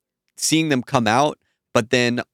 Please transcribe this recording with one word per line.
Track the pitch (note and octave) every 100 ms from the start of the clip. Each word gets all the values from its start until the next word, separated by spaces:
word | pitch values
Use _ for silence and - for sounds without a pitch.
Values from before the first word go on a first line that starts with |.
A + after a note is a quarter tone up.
| _ _ _ -
seeing | - D#3+ D#3+
them | C3
come | - C3 G#2+
out, | B2 D3+ - _ _ _
but | A#2+ A2
then | B2 A#2+ A#2+ -